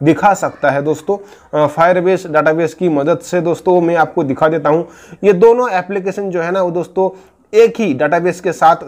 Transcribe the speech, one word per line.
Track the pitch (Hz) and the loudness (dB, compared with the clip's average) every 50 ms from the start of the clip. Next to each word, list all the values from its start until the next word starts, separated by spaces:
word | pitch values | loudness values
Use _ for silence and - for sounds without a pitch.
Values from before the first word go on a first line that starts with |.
| 139 | 0
दिखा | 156 156 147 - 208 190 | 0 2 2 2 0 0
सकता | 185 165 139 - - - 143 | 0 -2 -6 -4 -2 -2 -2
है | 135 143 | 0 0
दोस्तों, | 143 151 151 151 - - 202 196 - - - - _ _ - | -2 -2 -4 -4 -4 -6 -6 -6 -6 -14 -20 -20 _ _ -2
अ, | 151 151 | 0 0
Firebase | 143 - 165 165 175 185 180 175 185 190 175 185 | 0 0 2 2 2 2 2 2 0 0 -2 -2
database | 175 151 151 147 156 156 165 170 156 156 | -2 0 0 2 2 0 0 -2 -4 -4
की | - 185 175 | -4 -2 -2
मदद | 156 139 139 156 170 160 | 0 0 0 0 -2 -4
से। | - - 180 180 | -4 -4 -4 -2
दोस्तों, | 160 175 160 - - 190 180 180 | -2 -2 -4 -2 0 0 2 2
मैं | 170 165 170 | 2 2 0
आपको | 165 156 - - 180 160 | 0 0 -2 -2 -4 -2
दिखा | 135 131 - 160 | -2 -2 0 0
देता | 160 160 160 147 151 | 0 0 0 0 0
हूँ, | 151 170 170 - - - - - - - - | 0 0 -2 -4 -12 -20 -20 -20 -10 -2 2
ये | 202 196 | 2 4
दोनों | 175 220 233 233 247 247 247 | 6 6 4 4 4 0 -2
application | 190 180 180 185 202 202 185 196 185 208 202 196 | -2 -4 -4 -4 -6 -6 -6 -6 -6 -6 -6 -6
जो | 175 180 | -4 -4
है | 165 170 | -4 -2
ना | 185 196 | -2 -2
वो | 185 180 | -2 -2
दोस्तों | 165 175 165 - - 190 190 185 185 - - _ _ _ _ _ - | -2 -4 -6 -6 -2 -2 -2 -2 -4 -8 -20 _ _ _ _ _ 2
एक | 214 233 226 226 - | 4 4 4 2 0
ही | 220 185 135 | -4 -2 -2
database | 127 151 147 175 170 170 180 170 - | -2 0 0 0 0 0 -2 -4 -4
के | - 185 | -4 -6
साथ | 156 - 160 160 170 165 160 | -2 2 2 2 2 2 -2